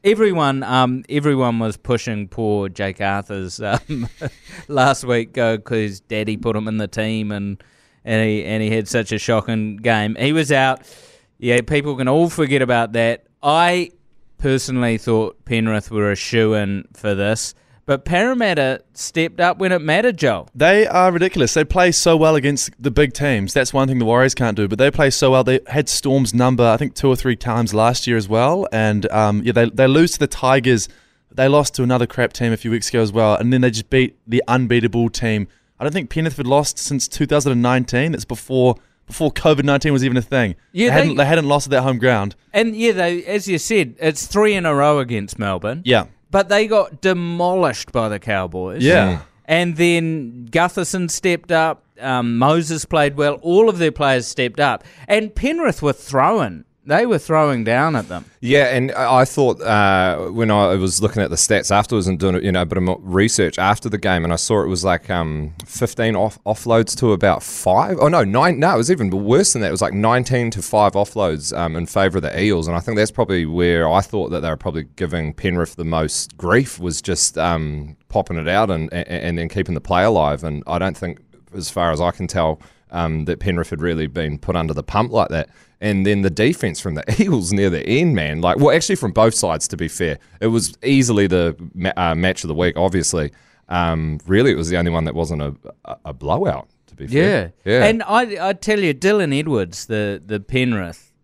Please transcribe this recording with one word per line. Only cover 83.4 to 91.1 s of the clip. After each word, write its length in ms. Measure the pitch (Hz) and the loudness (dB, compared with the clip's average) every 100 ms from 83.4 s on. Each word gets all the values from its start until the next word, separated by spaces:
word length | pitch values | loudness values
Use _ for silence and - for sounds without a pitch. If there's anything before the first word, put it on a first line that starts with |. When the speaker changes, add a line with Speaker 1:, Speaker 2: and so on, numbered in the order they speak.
| 101 85 82 | -2 -2 -4
Speaker 3:
had 140 | 80 | -4
really 240 | 87 82 76 | -4 -2 -4
been 320 | 69 78 76 | -4 -6 -6
put 160 | - | -4
under 180 | 87 80 | -4 -4
the 100 | 73 | -6
pump 280 | - 104 123 | -4 -2 0
like 180 | 113 90 | 0 0
that. 180 | 80 - _ _ _ | -4 -6 _ _ _
And 220 | 104 98 | -2 0
then 160 | 98 101 | 2 2
the 80 | 95 | 0
defense 500 | 78 120 175 107 78 | 2 0 0 -4 -4
from 140 | 98 | -6
the 100 | 76 - | -6 -4
<laughs> 80 | 113 | 0
Eels 320 | 202 135 87 | 2 2 0
near 200 | 98 98 | 0 2
the 120 | 82 - | 0 0
end, 260 | 123 170 | 0 2
man. 260 | 107 76 78 | 0 -2 -2
Like, 180 | 87 110 | 0 4
well, 160 | 143 | 4
actually 220 | 160 - 190 | 4 0 -2
from 160 | 110 | 0
both 200 | 87 113 | 2 2
sides, 340 | - 90 80 - | 2 -2 -4 -6
to 80 | 90 | -6
be 100 | 82 | -8
fair. 320 | - 85 71 _ - | -4 -4 -6 _ -4
It 60 | 113 | 0
was 300 | 113 82 - | 0 -2 -6
easily 420 | 127 135 120 | 2 2 4